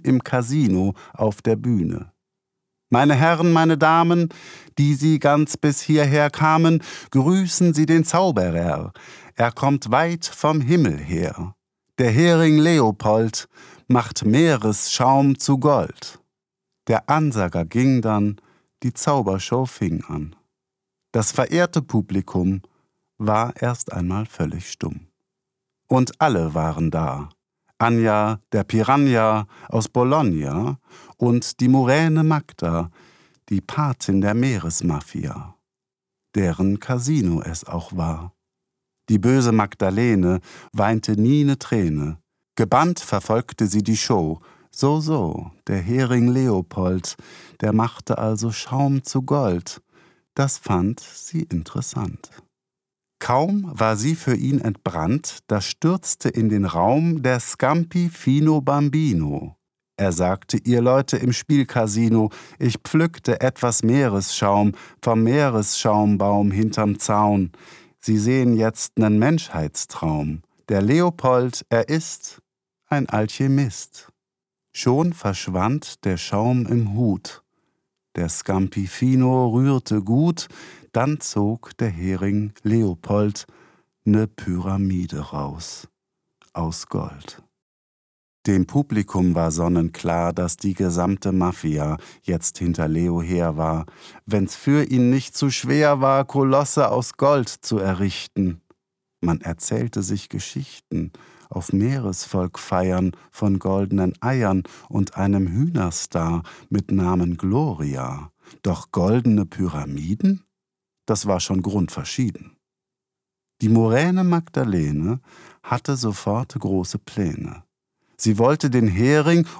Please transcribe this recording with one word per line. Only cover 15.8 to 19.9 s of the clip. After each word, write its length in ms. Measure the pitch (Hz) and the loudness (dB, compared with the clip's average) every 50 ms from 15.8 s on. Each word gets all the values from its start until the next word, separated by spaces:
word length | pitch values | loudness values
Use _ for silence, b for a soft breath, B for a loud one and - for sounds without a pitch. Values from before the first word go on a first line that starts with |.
| 85 78 - - - - - - _ _ _ _ _ _ _ _ _ _ _ _ _ | 0 -2 -6 -12 -18 -18 -18 -20 _ _ _ _ _ _ _ _ _ _ _ _ _
Der 240 | - 117 110 - - | -2 -2 -2 0 0
Ansager 540 | 143 156 156 147 117 110 95 87 - 87 85 | 0 2 2 0 0 0 -2 -2 -2 -4 -4
ging 380 | 82 - 117 127 135 135 123 110 | -2 -2 0 2 2 2 2 2
dann, 380 | 113 107 104 104 104 104 b b b b b b b b _ - | 0 0 0 0 -2 -2 b b b b b b b b _ -6
die 80 | 127 - | -6 -4
Zaubershow 720 | - - - 143 139 113 98 95 95 - - 120 123 131 | -2 0 0 0 2 0 0 -2 -4 -4 -2 -2 -2 -2
fing 380 | 127 - - 110 82 | -4 -6 -6 -4 -4